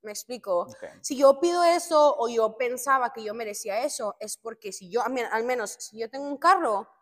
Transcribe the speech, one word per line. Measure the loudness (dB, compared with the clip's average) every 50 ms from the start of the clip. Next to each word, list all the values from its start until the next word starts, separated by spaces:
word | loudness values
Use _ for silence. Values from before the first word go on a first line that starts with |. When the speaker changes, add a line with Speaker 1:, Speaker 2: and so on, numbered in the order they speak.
Speaker 1:
me | _ -12
explico. | -12 -12 -12 _ -12 -12 -6 -2 -2 -2 -2
Speaker 2:
Ok. | -4 -10 -18 -18 -18 -18 -14
Speaker 1:
Si | _ -8 -2
yo | 6 6 6 6 6
pido | 2 0 2 4 4
eso | 4 4 2 0 2 4 6 6 6 4 2
o | -2 -2
yo | 0 0 0 0 0 -2
pensaba | -4 -4 -4 -4 0 0 2 2 2 -2 -4
que | -6 -10
yo | -8 -8
merecía | -8 -8 -8 -8 -10 -8 -4 -4 -4 -4
eso, | -4 -6 -4 -6 -8 -8 _
es | -12 -12 -12
porque | _ _ -14 -14 _ _ -14 -14
si | -14 -16 -6
yo, | -4 -2 -2
a | -2
mí, | -2 -4
al | -4 -2 -2 -2 -2
menos, | -2 -2 -4 -4 -6 -8 _
si | -16 -16 _ -10
yo | -10 -10
tengo | -8 -10 -8
un | -8 -8 2
carro | 4 4 4 6 4 0 -2 -2 -4 _ _ _